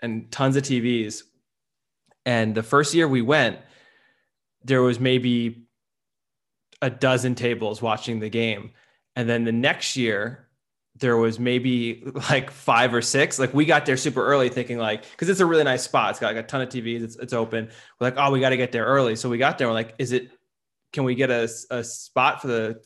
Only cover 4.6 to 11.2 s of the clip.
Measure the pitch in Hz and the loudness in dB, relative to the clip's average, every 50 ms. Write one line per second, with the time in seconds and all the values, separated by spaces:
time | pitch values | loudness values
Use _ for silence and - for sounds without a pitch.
4.6 | _ 123 135 131 127 127 120 110 127 127 127 127 120 123 123 120 117 117 117 - | _ 0 2 4 4 2 2 2 2 2 2 2 2 2 0 0 0 -2 -6 -8
5.6 | - _ _ _ _ _ _ _ _ _ _ _ _ _ _ _ _ _ _ _ | -18 _ _ _ _ _ _ _ _ _ _ _ _ _ _ _ _ _ _ _
6.6 | _ _ _ _ 147 131 - - 139 131 131 120 127 127 123 - 123 120 117 101 | _ _ _ _ -6 -6 -2 0 2 2 2 2 0 -2 -2 -2 -2 -2 -2 -2
7.6 | 110 104 107 101 117 113 107 107 - - 117 110 107 107 107 113 113 113 107 101 | -4 -6 -6 -4 -2 -2 -2 -2 -4 -6 -6 -6 -6 -4 -2 -2 -2 -2 -2 -6
8.6 | 104 110 - _ _ _ _ _ _ _ _ 127 120 117 117 117 117 113 113 117 | -10 -16 -20 _ _ _ _ _ _ _ _ -4 -2 0 0 0 0 0 0 0
9.6 | 127 147 170 - - - - 135 120 113 107 98 107 117 131 - _ _ _ _ | 0 0 -2 -2 -6 -6 -4 -2 -2 -2 -2 -2 -4 -8 -10 -14 _ _ _ _
10.6 | _ _ _ _ _ _ _ - 135 123 117 113 | _ _ _ _ _ _ _ -4 0 2 2 2